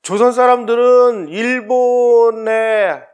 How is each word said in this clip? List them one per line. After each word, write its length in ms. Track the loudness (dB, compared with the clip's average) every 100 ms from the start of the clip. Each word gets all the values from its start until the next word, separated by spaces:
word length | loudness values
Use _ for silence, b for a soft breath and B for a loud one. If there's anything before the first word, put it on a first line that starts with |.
조선 300 | -6 0 0
사람들은 960 | 2 2 2 0 0 4 4 2 0 -8
일본에 1700 | -6 -4 -4 -2 -2 0 0 2 4 2 -2 -4 -2 -2 -2 -2 -4 -12